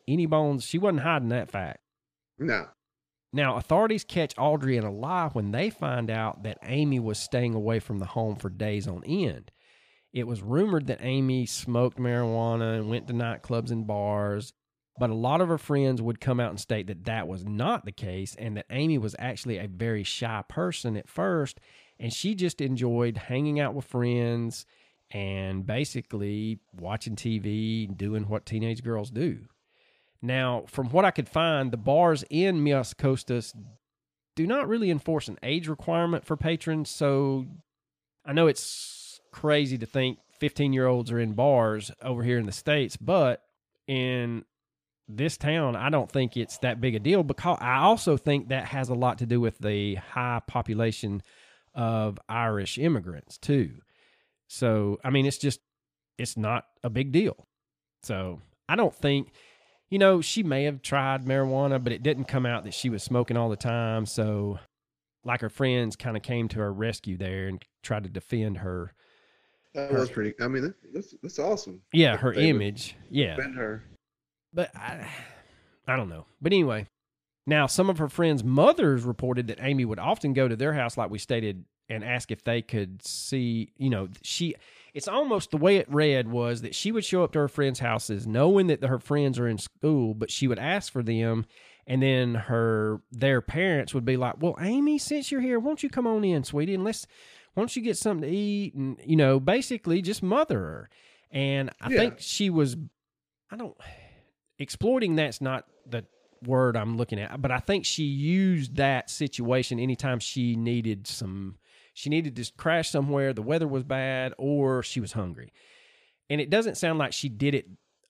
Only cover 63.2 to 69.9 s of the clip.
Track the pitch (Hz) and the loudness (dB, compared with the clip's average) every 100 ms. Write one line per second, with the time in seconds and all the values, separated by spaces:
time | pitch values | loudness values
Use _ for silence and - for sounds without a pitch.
63.2 | 120 120 117 104 123 117 113 113 107 - | 2 0 0 0 -2 -2 0 -2 -2 -2
64.2 | 107 104 101 98 - _ _ _ _ _ | 0 0 -2 -6 -10 _ _ _ _ _
65.2 | 120 123 113 - 135 123 113 - 127 110 | -4 -2 -4 -2 0 2 0 -4 -6 -6
66.2 | - 120 113 110 104 98 110 113 - 92 | -4 -2 -2 -2 -4 -2 -4 -4 -6 -6
67.2 | 95 95 95 92 - _ - 104 92 85 | -4 -4 -6 -8 -12 _ -6 -4 -4 -10
68.2 | - 117 110 92 92 90 87 - _ _ | -4 -2 -2 -2 -4 -6 -8 -14 _ _
69.2 | _ _ _ _ _ - 139 | _ _ _ _ _ -8 0